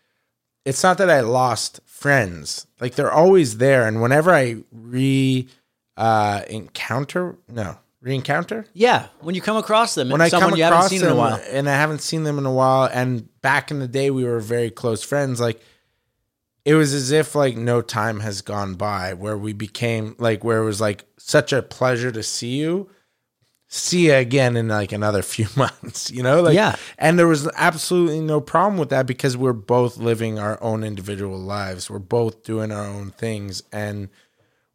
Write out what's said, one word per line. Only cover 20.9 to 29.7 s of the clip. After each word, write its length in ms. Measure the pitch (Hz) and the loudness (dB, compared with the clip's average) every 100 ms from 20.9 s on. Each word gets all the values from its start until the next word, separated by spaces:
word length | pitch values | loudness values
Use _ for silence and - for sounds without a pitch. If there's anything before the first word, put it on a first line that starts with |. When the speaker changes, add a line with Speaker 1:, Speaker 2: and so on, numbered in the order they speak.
| 101 - _ | -4 -10 _
Speaker 1:
such 360 | - 151 139 | 0 0 2
a 80 | 131 | -2
pleasure 500 | - - 127 120 123 | -4 -2 -2 0 -4
to 100 | 110 | -6
see 360 | 107 - 120 135 | -8 -6 -6 -4
you. 300 | 156 185 196 _ _ _ _ _ _ _ _ | -2 -4 -6 _ _ _ _ _ _ _ _
See 340 | - - 175 165 | -8 -2 4 6
you 60 | 135 | 6
again 420 | 120 135 123 117 | 4 2 2 0
in, 100 | 113 | 0
like, 240 | 107 98 | -2 -2
another 300 | 104 104 101 | -2 0 0
<laughs> 20 | |
few 240 | - - 104 135 | -2 -4 -2 0
months, 560 | 127 - 82 - - | -2 -2 -14 -12 -10
you 100 | 123 | -4
know? 200 | 127 156 | 2 4
Like, 140 | 170 170 | 6 4
Speaker 2:
Yeah. 200 | 214 - - - | 4 -2 -10 -2
Speaker 1:
and 200 | 156 175 | 2 4
there 100 | 170 | 4
was 200 | 156 151 - | 4 -2 0
absolutely 640 | 160 160 - 180 170 156 | 0 0 0 2 2 0
no 220 | 156 151 | 0 -2
problem 360 | 151 165 196 190 | 0 2 2 0
with 120 | 135 | 0
that 180 | 135 127 | 0 -2
because 300 | 120 139 123 | -2 -2 0
we're 160 | 131 | -2
both 440 | 113 104 | -2 0